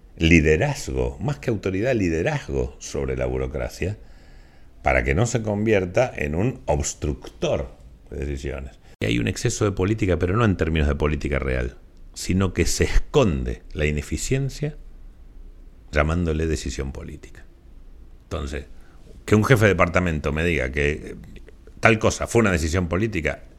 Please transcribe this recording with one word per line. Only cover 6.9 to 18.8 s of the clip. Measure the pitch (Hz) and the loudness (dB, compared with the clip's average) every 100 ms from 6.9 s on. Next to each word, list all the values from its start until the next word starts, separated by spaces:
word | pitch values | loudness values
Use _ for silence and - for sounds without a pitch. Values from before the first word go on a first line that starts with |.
| - 73 71 - - 160 95 69 - - - - | -4 -4 -4 -8 -6 -2 -2 -4 -12 -20 -20 -14
de | 69 | -8
decisiones. | 71 69 69 69 71 - - - | -6 -6 -6 -8 -10 -16 -20 -6
Y | 107 | 0
hay | 117 | 0
un | 110 | 0
exceso | - 123 - | -2 -4 0
de | 104 | -2
política, | 95 95 110 92 82 | 0 -2 0 0 0
pero | 87 107 | 0 2
no | |
en | 113 87 | 2 2
términos | 80 80 73 | 2 2 2
de | |
política | 73 76 73 71 69 | 2 0 0 -2 -2
real, | 67 64 62 - - - - | -2 -2 -4 -8 -20 -20 -18
sino | - - 90 95 | -10 -2 2 2
que | - | 2
se | 87 - | 0 2
esconde | 82 - - 147 110 69 60 57 - | 4 4 4 4 4 2 -4 -6 -8
la | - 76 | -2 0
ineficiencia | 73 - 85 - 131 135 - 147 - - - - - - - - - - - - | 0 -4 -4 -2 -2 -2 -4 -6 -8 -18 -18 -20 -20 -20 -20 -20 -20 -20 -20 -4
llamándole | 73 76 85 85 78 80 | 0 2 2 0 0 0
decisión | 78 - - 69 | -2 -4 -6 -8
política. | - 73 73 - - - - - - - - - - | -8 -12 -14 -16 -20 -20 -20 -20 -20 -20 -20 -20 -20
Entonces, | - 80 69 69 - - | -8 -6 -6 -8 -10 -18